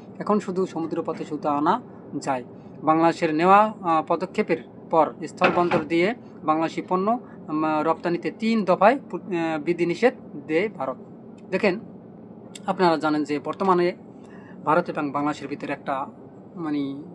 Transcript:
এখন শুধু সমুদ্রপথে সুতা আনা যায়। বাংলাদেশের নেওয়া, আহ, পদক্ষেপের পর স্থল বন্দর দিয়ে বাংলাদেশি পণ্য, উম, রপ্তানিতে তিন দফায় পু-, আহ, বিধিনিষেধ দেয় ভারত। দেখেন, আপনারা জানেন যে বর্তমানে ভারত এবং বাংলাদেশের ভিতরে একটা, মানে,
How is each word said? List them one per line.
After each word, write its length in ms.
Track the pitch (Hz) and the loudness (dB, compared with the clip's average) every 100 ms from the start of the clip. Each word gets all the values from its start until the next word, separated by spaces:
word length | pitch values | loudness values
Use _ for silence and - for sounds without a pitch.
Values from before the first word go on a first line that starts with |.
| - - | -18 -8
এখন 200 | - 208 | 0 0
শুধু 260 | 202 180 180 | 2 -2 -2
সমুদ্রপথে 600 | 156 160 165 160 156 151 | -2 -4 -4 -4 -6 -6
সুতা 260 | 151 151 | -4 -2
আনা 300 | 143 156 240 - - - 143 | 0 2 0 -4 -18 -12 -8
যায়। 280 | 160 131 - - - - | -4 -4 -6 -18 -20 -4
বাংলাদেশের 520 | 151 160 165 160 165 156 | 2 4 4 2 0 2
নেওয়া, 380 | 180 202 220 214 | 8 8 6 0
আহ, 220 | 180 160 147 | 0 0 2
পদক্ষেপের 500 | 165 180 - 208 160 - - - | -2 0 -2 0 -2 -4 -16 2
পর 220 | 160 143 - 156 | 4 4 0 -10
স্থল 200 | - 180 175 | 2 2 4
বন্দর 280 | 175 170 | 2 0
দিয়ে 320 | 147 170 190 247 - - | 0 0 0 -2 -12 -8
বাংলাদেশি 380 | 151 156 160 170 - | 0 0 0 -4 -2
পণ্য, 300 | 185 202 240 - - - | 0 0 -2 -6 -16 -6
উম, 160 | 156 156 156 | -2 0 0
রপ্তানিতে 480 | 156 156 175 175 165 | 2 0 0 -2 -4
তিন 320 | - 220 226 | -2 0 0
দফায় 360 | 185 170 208 143 - | 2 6 6 4 -4
পু-, 60 | 180 | -10
আহ, 400 | 180 170 165 156 | -6 -4 -2 -2
বিধিনিষেধ 560 | 143 170 170 170 240 - - 147 123 | -2 0 0 4 2 2 -14 -14 -2
দেয় 220 | 160 214 | -2 -2
ভারত। 260 | 185 135 123 - - - - - | -4 -8 -8 -14 -20 -20 -18 -6
দেখেন, 280 | 185 208 196 - - - - - - - - - | 0 0 0 -8 -18 -20 -20 -20 -18 -18 -10 -6
আপনারা 300 | 185 180 156 | 2 4 4
জানেন 260 | 156 151 | 2 0
যে 160 | 143 147 | 0 -4
বর্তমানে 520 | 151 151 196 180 175 - - - - - - - 151 | -4 0 4 4 2 -2 -16 -20 -18 -18 -18 -6 2
ভারত 240 | 170 175 | 2 2
এবং 220 | 160 147 | -4 -4
বাংলাদেশের 360 | 143 147 147 139 | -2 -2 -4 -8
ভিতরে 260 | 143 143 | -8 -8
একটা, 320 | 139 - 135 160 - - - - 180 | -8 -4 -6 -6 -12 -20 -20 -18 -8
মানে, 460 | 156 147 139 139 175 | -4 -2 -4 -8 -14